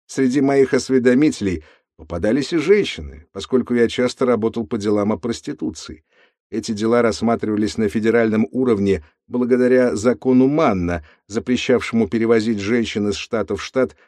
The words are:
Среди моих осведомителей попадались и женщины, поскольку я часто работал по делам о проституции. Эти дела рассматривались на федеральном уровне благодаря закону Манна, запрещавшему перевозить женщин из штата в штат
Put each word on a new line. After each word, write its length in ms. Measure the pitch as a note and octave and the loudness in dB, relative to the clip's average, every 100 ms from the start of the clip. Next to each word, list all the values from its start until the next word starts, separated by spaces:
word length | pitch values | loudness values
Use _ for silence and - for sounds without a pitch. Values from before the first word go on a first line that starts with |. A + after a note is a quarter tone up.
| - | -10
Среди 340 | - C3 C#3+ | -2 0 2
моих 320 | C#3 C#3 C3+ | 2 4 4
осведомителей 920 | B2+ - C3 B2 B2+ D3+ - G2 E2 - _ _ - | 2 2 2 4 4 2 0 -4 -4 -10 _ _ -20
попадались 560 | D2+ E2+ G#2 C3+ C3+ | -10 -4 0 0 0
и 40 | E3+ | 0
женщины, 680 | D3 G#3 D3+ - C#2+ C#2 _ | 2 2 2 -6 -14 -16 _
поскольку 420 | G2 - B2 A#2 | -14 -2 -2 0
я 140 | A#2+ A#2 | 0 0
часто 380 | - B2 - B2+ | 0 -2 0 0
работал 420 | A2+ A2 A#2 A2 | 0 -2 -4 -6
по 100 | A#2 | -4
делам 340 | G#2 G#2 G2+ | -2 0 0
о 60 | G#2 | -2
проституции. 840 | A#2 A2+ - D3 - E2 - - _ _ _ _ - | -6 -8 -10 -8 -8 -10 -16 -18 _ _ _ _ -10
Эти 220 | A2 A2 | -8 -6
дела 280 | G#2 A2+ A#2+ | -2 0 2
рассматривались 760 | A#2 G2+ A2+ A2+ G#2+ G#2+ G#2+ - | 2 0 0 0 -2 -2 -2 -2
на 120 | G#2 | -2
федеральном 580 | A2+ A2 A#2 A2+ G#2+ A2 | 0 2 2 2 0 -2
уровне 520 | B2+ B2+ G#2 G2 F2+ - _ - | 0 0 2 0 -2 -4 _ -8
благодаря 680 | B2 A#2+ B2 B2 B2+ B2 A2+ | -4 0 2 4 4 2 0
закону 520 | A#2+ A#2 C3 B2+ C3 | -2 0 2 4 4
Манна, 560 | D3+ D3 F#2+ F2 E2+ - _ - | 2 2 0 -2 -4 -8 _ -8
запрещавшему 800 | A2 B2 B2 - A#2 - A#2 G#2 | -6 -2 -2 2 0 0 -2 0
перевозить 520 | A#2 A2+ A#2 A2 G#2 | 0 2 2 2 -2
женщин 500 | G2 A#2+ G#2+ G#2+ G#2 | -2 -2 -2 -2 -2
из 60 | F#2+ | -4
штата 400 | - A2+ G2+ G2+ | -6 -6 -4 -6
в 80 | |
штат 320 | - C3 B2+ - | -4 -2 -2 -4